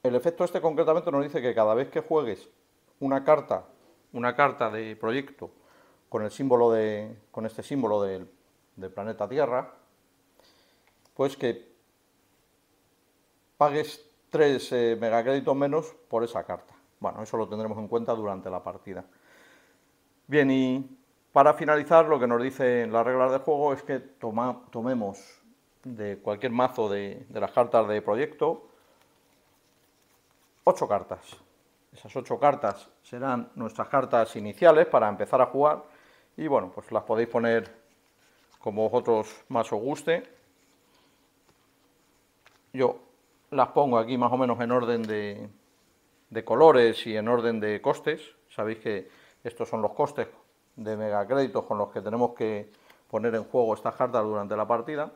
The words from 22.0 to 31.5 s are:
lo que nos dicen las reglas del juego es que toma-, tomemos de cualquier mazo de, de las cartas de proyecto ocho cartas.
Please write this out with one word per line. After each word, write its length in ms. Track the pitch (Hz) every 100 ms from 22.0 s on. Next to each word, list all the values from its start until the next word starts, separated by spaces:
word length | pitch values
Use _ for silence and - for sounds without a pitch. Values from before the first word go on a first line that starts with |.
| 156
lo 120 | 147
que 80 | 120
nos 160 | 117
dicen 480 | 131 131 127 120 113
las 140 | 113
reglas 280 | 117 127 131
del 80 | 135
juego 320 | 135 147 147
es 80 | 135
que 180 | - 135
toma-, 600 | 131 _ 117 110 123 120 -
tomemos 500 | 120 120 127 101 98 - - _ _ _ _
de 340 | 131 113 104 98
cualquier 320 | - 104 127
mazo 360 | 117 127 - 107
de, 380 | 101 101 98 -
de 120 | 104
las 120 | 101
cartas 340 | - 120 117 104
de 120 | 107
proyecto 680 | 104 107 151 - 156 - - _ _ _ _ _ _ _ _ _ _ _ _ _ _ _ _ _ _ _
ocho 240 | - 185 123
cartas. 320 | 101 - 90 - - _